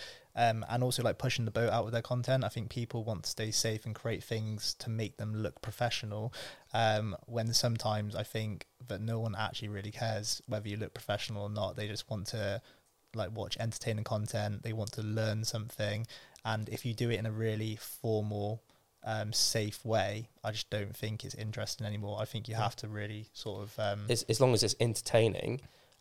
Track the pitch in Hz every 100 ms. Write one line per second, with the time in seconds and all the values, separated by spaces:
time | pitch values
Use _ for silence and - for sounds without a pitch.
0 | - - - - 117 113 - 120 127 120
1 | 117 92 131 - 110 113 117 117 107 117
2 | - 123 120 131 107 123 104 - 117 117
3 | 113 98 - - 110 - 113 110 113 110
4 | 117 95 - 113 110 107 - - - 110
5 | 110 - 107 107 98 - - - 120 -
6 | 107 104 113 - - - - 113 110 107
7 | 107 92 - 117 113 117 120 113 110 107
8 | 104 101 107 110 107 98 - _ 120 101
9 | 110 113 113 98 110 - 104 101 104 -
10 | 113 107 107 - - 107 107 104 101 -
11 | - 104 - 104 101 104 98 90 104 104
12 | - 107 90 113 101 101 - - _ _
13 | _ 110 92 113 104 - 113 - - 107
14 | - 110 110 110 104 104 113 110 104 -
15 | 107 110 110 107 110 110 110 - 104 110
16 | 113 - - - 110 110 107 - 123 107
17 | 120 107 113 107 110 107 110 107 - -
18 | 117 110 107 104 101 110 - _ _ _
19 | 110 110 104 110 - 113 107 - 113 110
20 | 107 107 113 _ 110 110 - 107 98 98
21 | 110 107 104 - 110 110 107 - 107 104
22 | 101 104 107 110 104 113 104 - 107 107
23 | 104 107 110 - 110 101 101 - 107 104
24 | 104 117 - 113 127 110 101 - 120 107
25 | - 117 113 90 - 123 - - - _